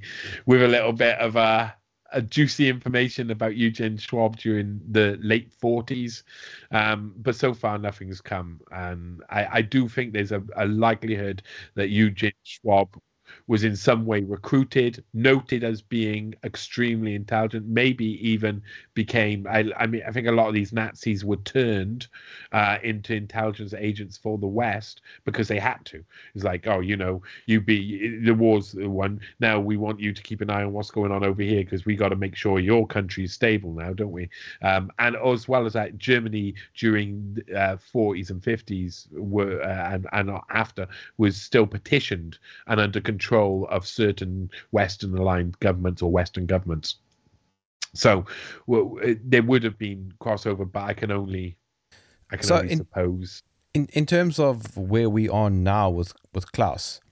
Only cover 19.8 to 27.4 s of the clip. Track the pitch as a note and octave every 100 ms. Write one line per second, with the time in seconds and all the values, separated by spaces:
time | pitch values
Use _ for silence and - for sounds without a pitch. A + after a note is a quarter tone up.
19.8 | A#2 A2+ - A2+ A#2 A#2 A2 G#2+ G#2 A2+
20.8 | A2 - A#2 G#2 G2+ G2+ G2+ C3+ A#2+ G#2
21.8 | F#2+ A#2+ - - - - - A2 G#2 G#2
22.8 | A#2 G#2+ G#2 A2 G2+ A2 A2 G#2 G#2 G2+
23.8 | G#2 G#2 G2+ F#2 A2 G#2+ G2 G#2 A#2+ G2+
24.8 | G#2+ - - - - G#2+ G#2+ G#2 A2 B2
25.8 | - D#2+ - - - G2+ G2 F2+ G2 G2
26.8 | F#2 G2+ F#2 F#2 F#2 -